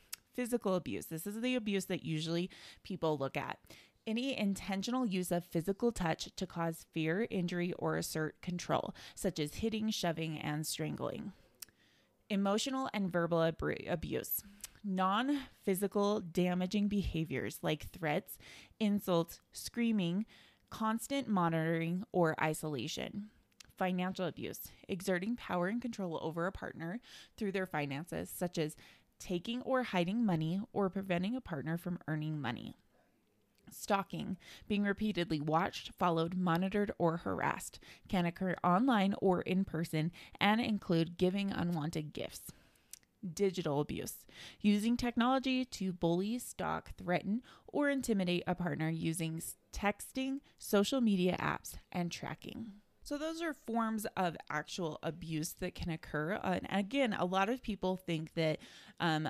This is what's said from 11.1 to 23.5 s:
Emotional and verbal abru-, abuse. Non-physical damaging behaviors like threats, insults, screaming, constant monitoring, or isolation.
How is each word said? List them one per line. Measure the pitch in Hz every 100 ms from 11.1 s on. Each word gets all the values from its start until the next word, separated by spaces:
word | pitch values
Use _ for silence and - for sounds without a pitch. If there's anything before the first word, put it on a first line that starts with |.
| - 202 - - - - _ _ _ _ _ -
Emotional | 202 196 208 277 262 269
and | 214 190
verbal | 175 170 165
abru-, | 165 160 - - -
abuse. | 156 156 - - - 202 202 - -
Non-physical | 202 185 190 208 262 285 254 - - 185 196 208 202 214
damaging | 175 180 180 180 185 208 202
behaviors | 202 175 165 160 135 - -
like | 170 156 -
threats, | 180 160 165 - - - - - -
insults, | 214 202 190 170 165 - _
screaming, | - - - 233 214 170 185 220 - - _ -
constant | - 220 226 - 277 262
monitoring, | 196 170 165 160 165 165 180 208
or | 180 165 -
isolation. | 156 156 156 143 123 - 64 202 208 _ _